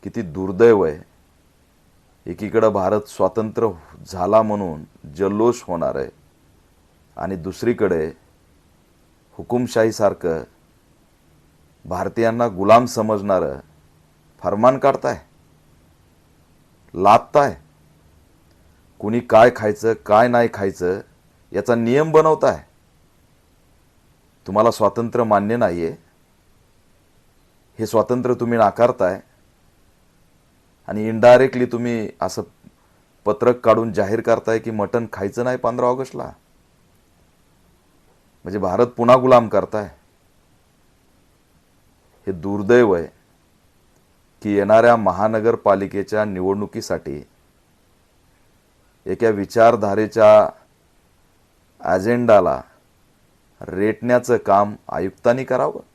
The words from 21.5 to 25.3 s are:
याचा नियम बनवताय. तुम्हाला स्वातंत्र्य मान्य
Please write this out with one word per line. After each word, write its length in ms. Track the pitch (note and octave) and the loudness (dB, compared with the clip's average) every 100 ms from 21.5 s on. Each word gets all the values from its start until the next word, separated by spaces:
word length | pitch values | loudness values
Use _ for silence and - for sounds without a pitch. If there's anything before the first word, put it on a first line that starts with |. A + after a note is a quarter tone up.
याचा 240 | F#2+ G#2 A#2 | -8 -2 -2
नियम 360 | A#2 C3 D#3 | 0 0 2
बनवताय. 520 | D#3 D#3 D3+ C#3 E2+ - _ _ _ _ _ _ _ _ _ _ _ _ _ _ _ _ _ - | 2 2 2 0 -2 -10 _ _ _ _ _ _ _ _ _ _ _ _ _ _ _ _ _ -6
तुम्हाला 240 | G2 A2+ | 0 2
स्वातंत्र्य 520 | A2 G#2 G#2+ A#2 A#2+ | 2 -2 -2 -4 -2
मान्य 320 | A2+ | 2